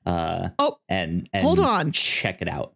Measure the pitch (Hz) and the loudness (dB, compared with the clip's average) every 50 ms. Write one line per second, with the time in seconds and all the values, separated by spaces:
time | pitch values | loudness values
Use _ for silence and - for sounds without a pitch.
0 | _ 87 87 85 82 82 85 87 90 90 - - 285 302 - - _ - 95 92 | _ -2 -2 0 0 -2 -2 -4 -4 -4 0 0 0 0 -2 -6 _ -4 -2 -2
1 | 85 80 85 90 - - - 98 156 302 349 - 381 262 214 180 156 - - - | -2 -2 -2 -4 -4 -4 -2 2 2 4 4 4 4 4 2 2 0 0 0 0
2 | - - - - - 104 90 - 87 82 78 76 - - _ | -2 0 -2 0 -2 -2 -2 -2 -6 -6 -4 -6 -8 -8 _